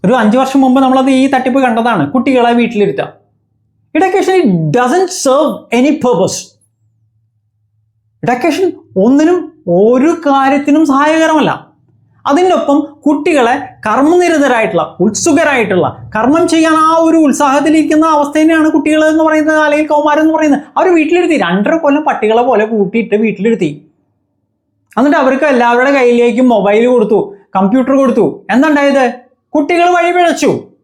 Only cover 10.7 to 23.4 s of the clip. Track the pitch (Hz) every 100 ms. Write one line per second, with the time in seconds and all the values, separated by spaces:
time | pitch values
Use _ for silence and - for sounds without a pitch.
10.7 | 302 302 269 302 320 320 311 196 127 -
11.7 | _ _ _ _ _ 247 294 370 320 277
12.7 | 285 285 - 294 294 349 302 233 254 -
13.7 | - 214 226 294 359 349 320 277 240 208
14.7 | 170 147 - 196 - 349 294 302 269 202
15.7 | 185 135 - - 214 240 320 349 320 320
16.7 | 320 320 330 330 330 302 240 285 277 294
17.7 | 311 294 311 320 294 285 311 311 330 311
18.7 | 311 302 311 311 311 320 311 302 311 302
19.7 | 294 311 294 294 294 311 311 311 277 -
20.7 | - 359 339 311 349 339 285 175 185 226
21.7 | 330 302 285 294 247 214 226 254 214 220
22.7 | 226 185 233 214 214 226 190